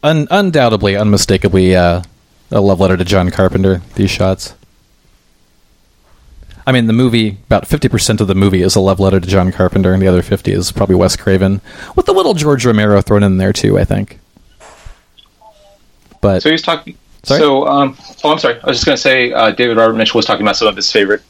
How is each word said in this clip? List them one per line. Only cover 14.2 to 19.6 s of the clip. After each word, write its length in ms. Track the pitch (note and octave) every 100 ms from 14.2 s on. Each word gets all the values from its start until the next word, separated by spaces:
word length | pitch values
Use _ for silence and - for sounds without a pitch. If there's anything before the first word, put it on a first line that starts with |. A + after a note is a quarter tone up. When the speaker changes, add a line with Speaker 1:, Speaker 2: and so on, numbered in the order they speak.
| _ _ _ _ - - - - _ _ _ _ - _ _ _ _ _ _ -
Speaker 1:
But 200 | G2+ F#2
Speaker 2:
So 60 | D3+
he 40 |
was 80 | D#3+
talking, 340 | - E3 - - _ -
Speaker 1:
Sorry? 160 | - C#3
Speaker 2:
so, 280 | D3+ C3+ C#3
um, 300 | C#3+ C#3 C3+ - -
oh, 80 | D3+
I'm 80 | D3+
sorry. 200 | - A#2
I 40 | -
was 100 | B2
just 80 | -
gonna 120 | C3+
say, 340 | - C3 B2
uh, 180 | A#2+ A2+
David 260 | G#2